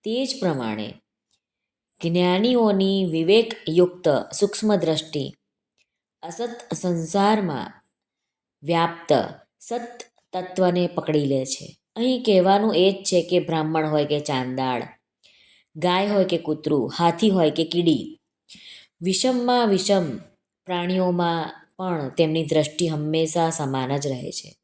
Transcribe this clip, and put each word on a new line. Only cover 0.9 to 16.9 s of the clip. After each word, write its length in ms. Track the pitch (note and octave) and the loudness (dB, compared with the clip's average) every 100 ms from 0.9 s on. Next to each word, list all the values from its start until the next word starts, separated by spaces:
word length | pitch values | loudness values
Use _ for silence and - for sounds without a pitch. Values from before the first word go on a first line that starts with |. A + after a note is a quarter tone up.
| - _ _ _ _ _ _ _ _ _ _ | -12 _ _ _ _ _ _ _ _ _ _
જ્ઞાનીઓની 1000 | E3+ F3 F3+ F#3 A3+ B3 A3 G3 F#3+ G3 F#3 | -2 2 2 2 2 2 2 2 2 2 0
વિવેકયુક્ત 1300 | D#3+ E3 G#3+ A3+ - - E3 F3+ F3+ E3 C3 - | 0 4 4 4 -4 0 4 4 2 0 0 0
સૂક્ષ્મ 420 | - G3 - G#3+ G3+ | -2 0 0 2 0
દ્રષ્ટિ 580 | D#3+ D#3 - D3 C3+ - _ _ _ _ _ _ _ _ | 0 -2 -4 -8 -8 -12 _ _ _ _ _ _ _ _
અસત 520 | E3 F3 A#3+ A#3 - | -10 -8 -8 -10 -4
સંસારમાં 1080 | E3 F#3 E3+ D#3+ G3+ G3+ G#3+ F#3 C3+ - - _ _ _ _ _ _ _ _ | -2 0 0 2 4 4 2 0 -6 -10 -14 _ _ _ _ _ _ _ _
વ્યાપ્ત 500 | C#3+ E3 E3+ E3 - C3+ G#2 - _ _ | -2 0 0 -2 0 2 2 -8 _ _
સત 280 | - A#3+ A#3 - - _ _ | -8 -8 -10 -16 -20 _ _
તત્વને 540 | F#3 F#3 - F#3 F3 F3 | -10 -6 0 2 2 0
પકડી 380 | F3 - D3+ C#3 | -2 -2 0 2
લે 200 | C3+ C3 | -2 -2
છે. 320 | - - - _ - | -8 -10 -20 _ -4
અહીં 280 | A#3+ B3+ | -2 0
કહેવાનું 520 | B3+ F#3+ F#3 G3 A3 E3+ | 4 4 6 4 2 2
એ 160 | F#3+ | 2
જ 140 | F#3+ - | 2 0
છે 160 | F3+ | 0
કે 180 | E3 F3+ | 2 0
બ્રાહ્મણ 500 | D#3 E3 D#3 D#3+ D#3 | 0 -2 0 -2 0
હોય 160 | D3+ D3 | 0 0
કે 140 | D3 | -2
ચાંદાળ, 680 | D3 C3+ B2+ B2+ C3 B2 - - _ _ _ _ _ _ _ D#3+ | -2 -4 -4 -4 -4 -4 -6 -16 _ _ _ _ _ _ _ -4
ગાય 320 | F3 F3+ G3+ | 0 0 0
હોય 180 | G#3 F#3 | 0 2
કે 120 | E3+ | -2
કૂતરું, 560 | D#3+ D#3 D3+ D3 A#2+ | -2 -4 0 0 0